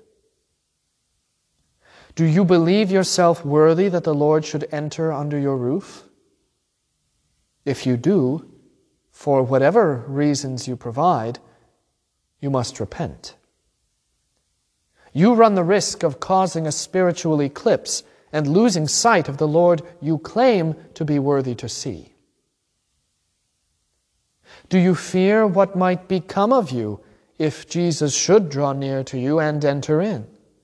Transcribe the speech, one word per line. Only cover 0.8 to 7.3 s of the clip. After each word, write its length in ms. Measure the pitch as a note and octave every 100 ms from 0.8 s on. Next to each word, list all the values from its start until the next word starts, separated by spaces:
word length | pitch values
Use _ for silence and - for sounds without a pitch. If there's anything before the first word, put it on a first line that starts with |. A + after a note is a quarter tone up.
| _ _ _ _ _ _ _ _ _ _ _ - -
Do 100 | -
you 200 | E3 D#3+
believe 480 | F#3 F3+ E3 G3+ G#3
yourself 520 | F#3+ F3+ - F3 E3
worthy 440 | D3 D3 D#3 E3 G3
that 160 | F3
the 100 | E3
Lord 300 | D3 D3 D#3
should 240 | D#3 D3+ D3
enter 420 | D3+ D3+ - D#3+
under 260 | D3 D3 D3
your 180 | C#3 C3+
roof? 480 | B2 E3 - - - _ _ _ _ _ _ _ _ _ _ _ _